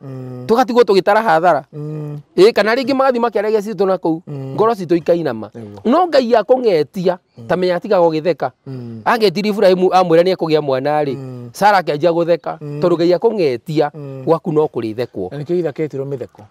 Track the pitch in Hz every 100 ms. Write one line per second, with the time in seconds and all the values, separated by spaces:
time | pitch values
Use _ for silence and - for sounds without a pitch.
0 | 139 131 127 127 123 233 233 240 220 196
1 | 185 214 226 160 175 143 - 151 151 151
2 | 147 147 - - 190 - 202 247 247 262
3 | 269 247 233 208 214 220 202 190 190 185
4 | 175 160 - 143 135 135 220 214 165 170
5 | 165 175 151 110 104 120 107 101 220 311
6 | 359 285 233 233 202 262 240 160 147 196
7 | 180 180 _ - 113 175 180 175 196 180
8 | 170 156 165 151 131 - 135 131 120 113
9 | 107 233 214 156 208 202 190 180 180 180
10 | 180 165 180 175 165 151 147 131 143 151
11 | 147 135 131 127 120 - 202 196 160 147
12 | 170 170 170 165 160 160 147 147 175 165
13 | 170 247 226 220 151 120 - 151 147 156
14 | 143 135 131 165 190 151 156 131 113 107
15 | 120 107 90 143 143 175 160 147 151 135
16 | 139 135 113 - 104